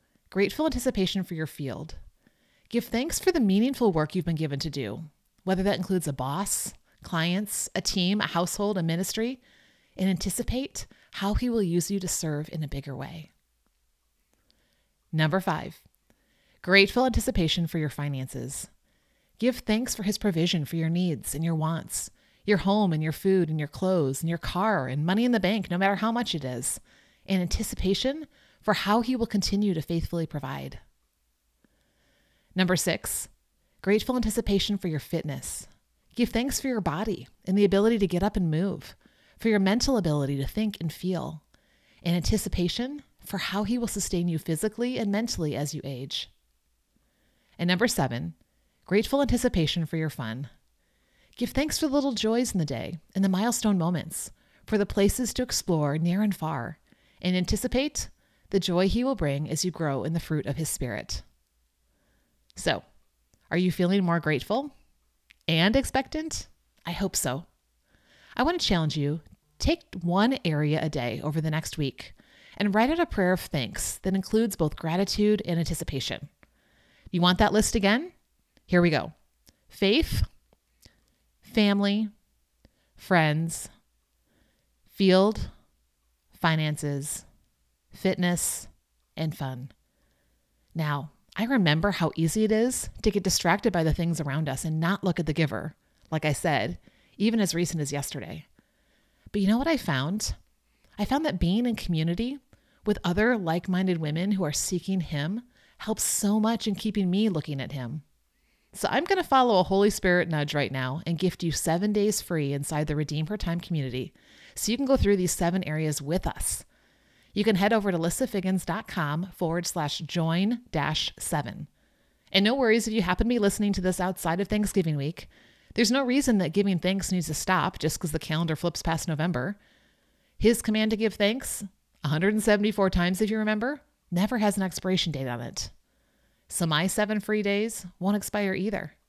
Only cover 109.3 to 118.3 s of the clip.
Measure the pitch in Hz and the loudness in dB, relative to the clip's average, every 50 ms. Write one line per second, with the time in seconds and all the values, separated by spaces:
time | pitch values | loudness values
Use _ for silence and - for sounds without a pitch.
109.3 | 285 262 247 240 208 185 185 - 190 196 202 208 190 - - 185 175 180 - 165 | 4 6 6 6 6 4 4 4 4 4 4 4 2 2 2 4 4 4 2 2
110.3 | 160 151 147 147 - 147 139 - 135 131 127 127 135 165 - 165 170 - 180 180 | 0 -2 -2 0 0 0 0 0 -2 -2 -4 -4 -4 -6 -4 -4 -2 0 0 0
111.3 | - - 175 165 139 - - 170 165 175 202 214 202 208 202 214 208 - - - | 0 0 -2 -2 -2 0 0 0 2 2 2 2 2 2 2 2 2 0 -2 -2
112.3 | 175 156 143 139 143 139 139 - 160 151 151 147 147 151 151 - 143 156 160 147 | -2 0 0 0 -2 -2 -2 -2 -2 -2 -2 0 0 -2 -2 -2 -2 -4 -4 -4
113.3 | 208 - - 175 170 170 - - 170 151 135 131 120 127 - - - _ _ - | -4 -4 -2 -2 -4 -4 -4 -4 -2 -2 -2 -2 -4 -6 -6 -8 -10 _ _ -20
114.3 | - - - - - - - 202 233 262 277 262 269 240 - 202 202 185 180 170 | -20 -20 -20 -18 -10 -6 -2 -2 0 0 2 2 4 4 6 4 4 4 4 2
115.3 | - - 175 170 180 196 - - 151 156 160 151 143 - 139 143 170 190 - 170 | 0 0 0 0 0 0 -2 -2 -2 -2 -2 -2 -2 -4 -4 -2 -2 -2 -2 -4
116.3 | - - - - - - - _ _ _ _ _ _ _ _ _ _ _ _ _ | -4 -4 -4 -4 -4 -6 -8 _ _ _ _ _ _ _ _ _ _ _ _ _
117.3 | - 196 196 226 208 175 202 214 226 214 202 202 180 165 165 170 - - 262 - | -2 0 2 2 2 4 4 2 2 2 2 0 0 0 0 -2 -2 -2 -2 -2